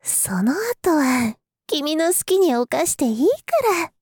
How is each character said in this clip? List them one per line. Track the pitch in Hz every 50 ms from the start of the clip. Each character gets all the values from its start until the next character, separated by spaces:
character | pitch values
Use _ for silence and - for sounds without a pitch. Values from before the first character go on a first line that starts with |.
そ | _ - - - - - 196 180
の | 190 226
後 | 277 370 440 466 494 _ - 381
は、 | 330 302 277 254 254 254 240 220 220 _ _ _ _ _ _
君 | - - 302 277 294 311
の | 311 330 339 359
好 | - -
き | - 370 381
に | 381 339 247
犯 | 240 247 - - 269 330
し | 349 -
て | - 294
い | 240 220 220 269
い | 392
か | 539 622 _ - 698 640 523 453 381 339
ら。 | 330 - _ _